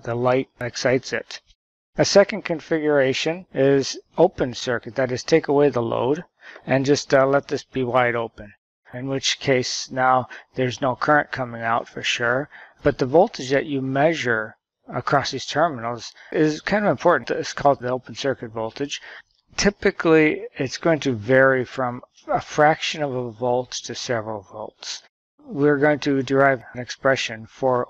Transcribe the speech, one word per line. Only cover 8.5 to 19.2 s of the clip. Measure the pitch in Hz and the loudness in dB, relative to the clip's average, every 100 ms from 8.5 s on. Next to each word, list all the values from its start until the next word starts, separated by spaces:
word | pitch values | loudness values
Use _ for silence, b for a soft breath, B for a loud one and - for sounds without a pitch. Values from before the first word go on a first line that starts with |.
| _ _ _ _ | _ _ _ _
in | 127 135 | -10 -6
which | 135 - - | -4 -4 -4
case | - 127 123 - - | 0 0 0 -6 -8
now | 131 127 127 - B B | 0 2 2 0 B B
there's | - 127 113 | -4 -4 -2
no | 135 | -4
current | 120 - 147 - | -2 2 2 2
coming | - 123 117 | -6 -8 -6
out | 117 117 - | -2 -2 -2
for | - | -8
sure, | 113 - 120 127 143 B B B | -4 -2 0 0 -4 B B B
but | 147 139 | 0 0
the | |
voltage | 135 151 214 - 127 | 2 4 4 0 -2
that | 135 160 | -2 0
you | 139 | -4
measure | 131 135 156 156 127 113 110 - _ _ - | -2 2 2 2 0 -2 -2 -12 _ _ -10
across | 143 - 143 - | -8 0 0 0
these | 131 - | -8 -6
terminals | 143 170 131 117 120 - B B | 0 0 -2 -8 -8 -12 B B
is | - 156 151 | 0 0 0
kind | - 208 | -4 0
of | 208 | 0
important. | 139 170 151 117 | 2 2 2 0
It's | - 156 | -6 -6
called | - 143 135 | 0 0 2
the | 123 | -2
open | 127 - | -6 -8
circuit | 117 139 123 120 | -6 -4 -4 -8
voltage. | 113 110 - 143 - B B | -8 -8 -6 -8 -8 B B